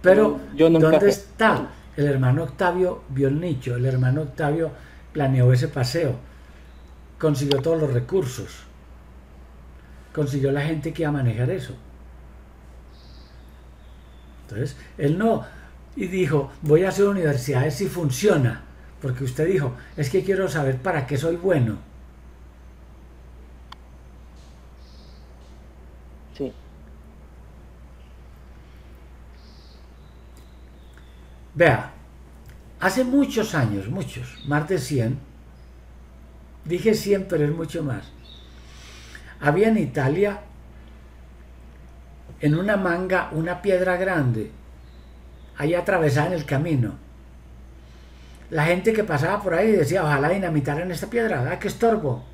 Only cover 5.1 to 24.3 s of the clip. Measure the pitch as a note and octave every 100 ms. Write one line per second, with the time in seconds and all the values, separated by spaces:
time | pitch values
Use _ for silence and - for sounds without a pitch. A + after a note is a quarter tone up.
5.1 | D#3 C3+ C3 B2 B2+ D#3 C#3+ B2 E3+ D3+
6.1 | - - - - - - - - - -
7.1 | - D#3 C#3 C#3 C#3 D#3 E3 D3 B2 B2
8.1 | F#3+ C3+ - F#2+ - - - - - -
9.1 | - - - - - - - - - -
10.1 | - C#3 C#3+ C3+ C#3+ D3 D#3 E3 D#3 D#3
11.1 | D3 B2 A2 B2+ F#3+ - - - - -
12.1 | - - - - - - - - - -
13.1 | - - - - - - - - - -
14.1 | - - - - G#2 D3+ - - - D3
15.1 | F3 A3+ - - - - - - - F#3
16.1 | F#3 E3 D3+ C3 - D3 D#3 F#3+ D#3+ G3+
17.1 | G3 D#3+ C#3 C#3+ B2+ D3+ - F#3 F3 D3+
18.1 | - G#3 E3+ B2 - - - - - C3+
19.1 | B2+ C3 C#3 D#3+ F#3 C3 - - - C#3
20.1 | F#3 F#3 F#3+ F#3+ D#3 C3+ C3 F#3+ D#3 B2+
21.1 | C#3 E3 E3+ F#3 D#3+ A2+ G2+ - - -
22.1 | - - - - - - - - - -
23.1 | - - - - - - - - - -
24.1 | - -